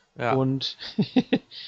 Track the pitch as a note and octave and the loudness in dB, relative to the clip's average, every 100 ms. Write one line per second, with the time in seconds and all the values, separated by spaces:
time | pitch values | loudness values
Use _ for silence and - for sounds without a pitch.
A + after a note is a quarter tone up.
0 | _ - A#2+ C3 C3 C3+ - - - - | _ -4 0 2 2 0 -4 -8 -6 -2
1 | - - - - - - | 2 2 2 0 -2 -14